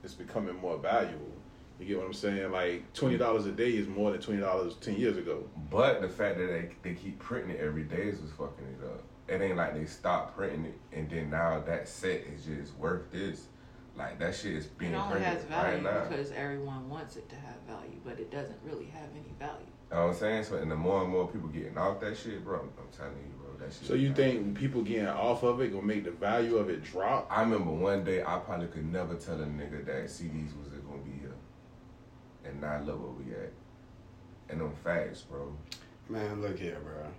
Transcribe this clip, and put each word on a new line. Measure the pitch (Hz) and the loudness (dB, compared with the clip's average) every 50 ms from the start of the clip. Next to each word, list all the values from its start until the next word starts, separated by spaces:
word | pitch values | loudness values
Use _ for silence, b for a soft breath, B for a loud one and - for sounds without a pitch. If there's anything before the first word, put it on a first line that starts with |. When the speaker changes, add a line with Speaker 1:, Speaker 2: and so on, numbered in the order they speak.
| - | -12
Speaker 1:
it's | - - | -12 -10
becoming | - 87 - - 117 101 92 90 | -10 -10 -2 0 0 0 0 -2
more | 92 92 90 82 | -2 0 0 0
valuable. | 73 69 - 110 117 - 82 80 76 73 73 - - - B B B B B B - | 2 4 6 6 6 6 4 0 -6 -8 -10 -12 -12 -16 B B B B B B -10
You | 90 | -2
get | 95 98 | 0 0
what | 90 95 | 0 0
I'm | 92 98 | -2 -4
saying? | 101 - 104 101 98 95 95 | 0 0 2 2 2 0 0
Like, | 92 92 90 90 87 87 - - - | 2 2 2 2 2 0 -4 -8 -2
twenty | - 143 127 123 | 2 4 6 6
dollars | 113 123 113 110 110 101 | 6 6 6 6 4 4
a | 101 | 2
day | 98 101 117 123 | 2 4 4 4
is | 117 107 101 | 4 4 2
more | 95 95 101 104 107 | 0 2 4 4 4
than | 95 - | 4 2
twenty | - - 104 101 | 0 0 0 2
dollars | 98 95 92 95 92 87 82 | 4 4 4 4 2 0 -2
ten | - - 117 101 | -6 -4 -2 0
years | 104 123 113 98 | 4 4 4 4
ago. | 92 85 85 76 76 73 69 - 78 76 71 | 2 0 -2 -2 -2 -4 -8 -10 -10 -8 2
Speaker 2:
But | - 107 127 139 120 101 | 6 8 8 8 8 6
the | 95 90 | 2 -2
fact | - - 104 101 92 | 0 2 2 2 2
that | 90 90 | 2 0
they, | 90 85 85 87 85 - - - | 0 0 -2 -2 -4 -8 -8 -6
they | 92 85 | -6 -6
keep | - - 98 - - | -4 -6 -8 -8 -8
printing | - - 120 - - 90 | -6 -4 -4 -4 -2 -4
it | 87 - | -4 -2
every | 76 76 76 78 76 | -2 0 0 -2 -2
day | 76 78 87 101 | -2 -2 0 0
is | 104 98 - | 0 -2 -2
what's | 78 76 73 | -6 -10 -6
fucking | - 73 71 71 - 69 67 67 65 | -6 -6 -6 -6 -8 -10 -10 -10 -8
it | 67 | -8
up. | - - - - - - - - | -8 -8 -8 -12 -14 -18 -16 -4
It | - - 92 | -2 0 2
ain't | 98 98 90 | 2 2 2
like | 87 85 80 76 | 2 2 0 0
they | 76 78 | -2 -4
stopped | 76 - - - 90 87 - - - - | -4 -6 -2 2 2 4 4 2 -2 -4
printing | - 98 90 76 78 80 | -2 -2 -2 0 -2 -4
it, | - - - - - - | -4 -6 -10 -14 -10 -6
and | 78 78 76 | -4 -4 -2
then | 82 82 78 73 | -2 -2 -2 0
now | 78 80 85 82 80 78 73 | 2 4 4 4 4 2 2
that | 82 85 82 - - | 0 0 0 -2 -6
set | - - - 92 87 - - 73 73 | -8 -2 0 0 0 0 -2 -6 -10
is | 76 - | -8 -6
just | 78 76 71 71 71 - | -6 -6 -6 -6 -8 -8
worth | 69 76 85 90 87 - - | -4 0 0 0 0 -2 -6
this. | - 90 98 - - - - - B B B B B B B B - | -6 -4 -2 -2 -4 -6 -10 -16 B B B B B B B B -10
Like, | - 69 - - - | -8 -6 -6 -4 0
that | 82 87 98 | 0 0 0
shit | - - 101 82 | 0 -2 -2 -2
is | 78 76 | -2 -4
being | - - - - 87 82 | -6 -6 -4 0 0 2
Speaker 3:
It | |
only | - 196 202 196 | 2 2 2 2
Speaker 2:
printed | 196 190 180 170 | 4 4 4 2
Speaker 3:
has | 165 - | 2 -2
value | 151 151 170 180 185 185 | 0 2 4 4 4 4
Speaker 2:
right | 175 - | 4 2
now. | - - - - | 2 2 2 2
Speaker 3:
because | - 170 139 143 143 | 0 0 -2 -2 -2
everyone | - - 139 143 139 139 139 139 135 131 127 131 | -2 -4 -2 -2 -2 -4 -4 -4 -6 -6 -6 -6
wants | 147 160 151 - - | -8 -8 -8 -10 -12
it | 113 107 - | -14 -14 -12
to | - | -14
have | - 139 120 123 123 - | -12 -12 -12 -12 -12 -12
value, | - 110 - - - - - - | -10 -10 -10 -10 -12 -12 -12 -10
but | 127 117 107 | -10 -8 -8
it | 110 - | -8 -6
doesn't | - 143 131 110 - - - | -4 -4 -4 -4 -8 -10 -8
really | 156 151 - - | -8 -6 -6 -8
have | 147 147 160 151 151 147 | -8 -10 -12 -12 -12 -12
any | 151 147 - - - | -12 -12 -12 -10 -8
value. | 139 147 - - - - - - - - | -8 -8 -8 -8 -12 -14 -18 -20 -10 -2
Speaker 2:
You | 82 | 2
know | 85 85 | 4 6
what | 87 87 | 6 4
I'm | - | 4
saying? | 104 107 110 110 104 | 2 2 4 2 2
So, | - 98 | 0 -2
and | 87 80 78 | 0 0 0
the | 78 | 0
more | 78 82 90 98 98 92 | 4 4 6 6 6 4
and | 92 | 4
more | 92 90 90 | 4 4 4
people | 87 - - 82 80 | 4 0 -4 -4 -4
getting | 76 80 - - - | -4 -4 -4 -4 -2
off | 80 90 98 - - | 2 2 2 2 2
that | 110 104 113 | -2 -4 -4
shit, | - - 113 104 95 87 | -4 -6 -6 -6 -6 -4
bro, | 95 92 85 | -2 -2 -2
I'm, | - - - - | -2 -6 -10 -12
I'm | - - - | -14 -14 -12
telling | - 73 71 69 | -10 -10 -8 -8
you, | 71 73 73 67 | -10 -12 -12 -12
bro, | 67 69 69 69 67 - | -12 -12 -12 -10 -10 -10
that | 69 - | -10 -10
shit | - - | -10 -2
Speaker 1:
So | - - | 2 4
you | 131 135 139 | 6 6 6
Speaker 2:
is | 135 | 6
Speaker 1:
think | 135 135 131 123 110 101 101 101 | 6 6 6 6 4 2 0 0
people | - 135 131 127 123 | 2 0 2 2 2
getting | 110 101 117 110 101 | 2 2 2 2 2
off | 95 - - 104 120 120 120 127 | 2 2 4 4 4 4 6 6
of | 123 120 123 | 4 6 6
it | 131 110 98 | 2 2 2
gonna | 95 95 | 2 2
make | 104 107 104 98 | 2 2 2 0
the | 87 | -2
value | 85 - 98 101 113 120 117 117 117 | -4 0 2 4 4 4 4 6 6
of | 110 101 92 | 6 6 4
it | 87 76 76 | 0 -2 -4
drop? | - 85 90 95 110 131 127 - - | -4 -2 0 2 4 4 2 2 2
Speaker 2:
I | 95 107 | 2 4
remember | 113 113 113 104 92 82 | 6 6 4 4 4 2
one | 78 82 92 98 101 95 90 | 2 4 4 4 4 4 2
day | 92 92 90 - | 2 2 2 2
I | 73 87 90 | 0 0 -2
probably | - - 90 85 85 | -2 -4 -4 -4 -4
could | 82 - 80 76 80 | -4 -4 -4 -4 -2
never | 87 92 87 82 87 | 0 0 -2 -2 -4
tell | 80 - 95 82 76 | -6 -4 -4 -4 -4
a | 76 | -2
nigga | 73 73 73 73 73 76 73 71 | -4 -4 -4 -6 -6 -6 -6 -4
that | 67 67 67 67 69 | -4 -2 -4 -4 -6
C | - - 85 80 | -8 -6 -6 -4
Ds | 76 78 78 73 73 | -4 -4 -4 -4 -6
was | 71 71 71 | -10 -10 -10
gonna | 71 71 69 - 71 69 71 | -10 -12 -10 -10 -10 -10 -8
be | - 69 69 | -8 -10 -10
here. | - - - - - - - - - - - - - - - - - - - - - - - - - | -10 -10 -12 -12 -16 -18 -20 -20 -20 -20 -20 -20 -20 -20 -20 -20 -20 -20 -20 -20 -20 -20 -20 -14 -12
And | 73 69 69 | -10 -8 -6
now | 73 76 73 73 71 | -4 -2 -2 -2 -2
look | 73 73 - | -2 -4 -4
where | 60 64 64 69 67 | -6 -8 -8 -10 -10
we | 64 57 | -8 -8
at. | 52 - - - - - - - - - - - - - - - - - - - - - - | -8 -8 -10 -10 -14 -20 -20 -20 -20 -20 -20 -20 -20 -20 -20 -20 -20 -20 -20 -20 -20 -12 -8
And | 78 80 | -4 -4
them | 80 76 76 - - | -2 -4 -4 -2 0
facts, | 85 87 85 - - - - | 2 2 2 2 0 -4 -10
bro. | - - 69 71 71 71 73 76 76 B B B B B B B - - | -12 -10 -8 -8 -8 -8 -8 -10 -10 B B B B B B B -10 -6
Speaker 4:
Man, | 110 110 104 104 104 101 | -4 -2 -2 -2 -2 -2
look | 104 101 92 87 | -2 -2 -2 -2
here, | 92 85 80 76 76 | -4 -4 -6 -6 -8
bro. | 76 76 76 76 76 85 | -8 -8 -8 -8 -10 -10